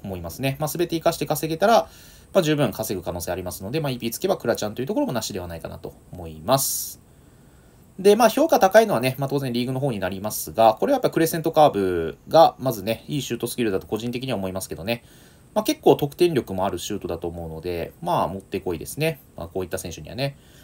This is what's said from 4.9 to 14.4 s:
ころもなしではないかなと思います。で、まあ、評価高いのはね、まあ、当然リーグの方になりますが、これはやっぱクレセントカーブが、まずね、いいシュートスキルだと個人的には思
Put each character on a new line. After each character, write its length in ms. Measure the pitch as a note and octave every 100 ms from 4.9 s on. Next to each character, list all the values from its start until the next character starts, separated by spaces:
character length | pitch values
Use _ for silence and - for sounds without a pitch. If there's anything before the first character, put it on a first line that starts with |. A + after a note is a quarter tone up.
こ 60 | A#3
ろ 60 | C#4+
も 60 |
な 100 | B2
し 100 | -
で 80 | G2
は 60 | F2
な 100 | E2
い 40 |
か 80 | E2
な 100 | E2+
と 160 | - - -
思 160 | F2+ E2
い 140 | D#2
ま 140 | E2+ C#3
す。 420 | - - - - _ _ - - - - _ - - -
で、 180 | F#3+ G#3
ま 100 | A3+
あ、 20 |
評 200 | C4 E4
価 100 | -
高 220 | F#3+ A3
い 40 | A3
の 80 |
は 60 | B2+
ね、 140 | B2+ B2+
ま 80 | C#3
あ、 40 |
当 80 | C#3+
然 140 | C3+
リ 100 | A#2+
ー 40 | B2
グ 60 |
の 80 | C3
方 100 | C#3
に 100 | G#2
な 80 | F#2
り 120 | F#2+
ま 100 | G#2+
す 220 | - -
が、 220 | - A2+
こ 120 | - B3
れ 60 |
は 40 | C4+
や 20 |
っ 40 |
ぱ 80 | C#3
ク 100 | -
レ 60 | D#3+
セ 120 | E3+
ン 40 |
ト 100 | D#3+
カ 160 | D#3 D3
ー 20 |
ブ 480 | G2+ F#2+ F2 D#2+ - -
が、 280 | D#3 D#3+ -
ま 140 | B2
ず 100 | A2+
ね、 220 | F#2+ A2+ -
い 120 | D3
い 40 |
シ 120 | -
ュ 20 | A#2+
ー 40 |
ト 60 | A#2+
ス 100 | -
キ 60 |
ル 80 | A2+
だ 80 | F#2+
と 80 | -
個 120 | G#2+
人 120 | A#2+
的 140 | B2
に 80 | C3
は 40 |
思 120 | G#2